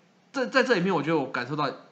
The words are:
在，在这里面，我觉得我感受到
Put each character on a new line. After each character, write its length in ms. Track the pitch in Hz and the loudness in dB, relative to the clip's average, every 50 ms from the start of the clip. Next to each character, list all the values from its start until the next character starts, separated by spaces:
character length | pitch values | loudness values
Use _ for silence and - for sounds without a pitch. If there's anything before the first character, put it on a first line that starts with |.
| _ _ _ _ _ _ | _ _ _ _ _ _
在， 140 | - 277 247 214 | -6 -4 -4 0
在 160 | 247 262 233 | 2 2 4
这 100 | - 233 | 4 4
里 80 | 180 | 2
面， 140 | 170 196 190 | 2 2 0
我 80 | 151 139 | 0 0
觉 80 | 151 | 0
得 60 | 170 156 | 0 0
我 100 | 135 123 | 0 -2
感 180 | - 127 123 | -4 -6 -6
受 100 | 127 151 | -4 -4
到 140 | 151 147 131 113 - - - | -4 -4 -4 -6 -8 -14 -20